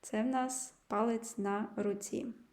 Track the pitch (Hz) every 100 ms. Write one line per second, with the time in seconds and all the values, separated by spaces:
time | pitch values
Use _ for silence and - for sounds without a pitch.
0 | - 220 240 262 254 262 - - _ 202
1 | 226 226 226 - 202 202 214 - 208 202
2 | - - 240 - -